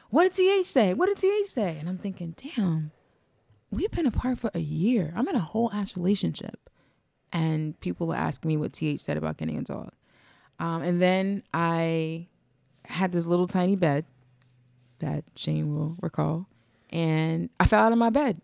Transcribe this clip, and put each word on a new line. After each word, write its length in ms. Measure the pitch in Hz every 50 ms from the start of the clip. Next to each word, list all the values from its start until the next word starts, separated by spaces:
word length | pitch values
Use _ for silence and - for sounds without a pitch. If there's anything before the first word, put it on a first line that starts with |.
| _ _
"What 140 | 208 294 359
did 100 | 381 -
T 180 | - 359 381 403 392
H 80 | 359
say? 260 | - - 262 214 185 185
What 140 | 240 349
did 100 | 403 403
T 100 | - 381 381 415 427 403
H 60 | 392
say?" 260 | - 240 208 175 160 151
And 100 | 151 175
I'm 80 | 185
thinking, 380 | 175 - 196 185 - 175 165 165
"Damn, 540 | - - 302 - - 196 175 160 160 151 151 - _ _ _ _ _ _ _ _ _ _ _ _ _ _ _
we've 200 | - 220 349 453
been 140 | - 349 330
apart 300 | 247 - - - 254 254 -
for 120 | - - -
a 60 | 170
year. 540 | 160 147 156 156 175 233 254 214 165 151 170
I'm 120 | 196 262
in 80 | 381 359
a 40 | 226
whole 320 | 160 - - 220 233 220 202
ass 220 | 208 202 - -
relationship." 720 | 180 175 185 208 - - 165 151 - - 50 - - _ - _ _ _ _ _ _ _ _ _ _ _ _ -
And 440 | 165 160 160 156 156 156 151 - -
people 260 | - 180 175 - 170
were 80 | 165 -
asking 320 | 131 156 156 156 - - 160
me 80 | 156
what 160 | 151 151 - -
T 140 | - 160 151
H 100 | 143 135
said 160 | - - 151
about 200 | 151 156 - 151
getting 200 | - 151 156 147
a 40 | - -
dog. 280 | - - - - - - _ _ _ _ _ _ _ _ _ _ _ _ -
Um, 220 | 165 170 165 165
and 180 | 139 175 175 175
then 420 | 180 180 185 190 190 196 202 190 - _ -
I 760 | 165 170 165 165 165 165 165 165 165 160 160 160 165 170 - _ _ _ _ _ _ _ _ _ _ -
had 260 | - - 165 190 180
this 160 | 175 175 165
little 200 | 170 175 175 180
tiny 280 | 180 - 185 180 185 202
bed 300 | 185 185 151 139 147 160 - _ _ _ _ _ _ _ _ _ _ _ _ _ _ _ _ _ _
that 260 | 160 147 151 147 151 - _
Shane 400 | - - 156 156 156 156 151 147
will 220 | 156 156 156 170 175
recall. 460 | 175 165 - - 151 156 160 170 190 - _ _ _ _ _ _ _ _
And 600 | - 165 165 160 156 156 160 160 160 165 175 - - -
I 60 | 185
fell 160 | - 214 214 214
out 80 | 226
of 60 | 233
my 120 | 233 233 233
bed 300 | 220 285 294 247 170 -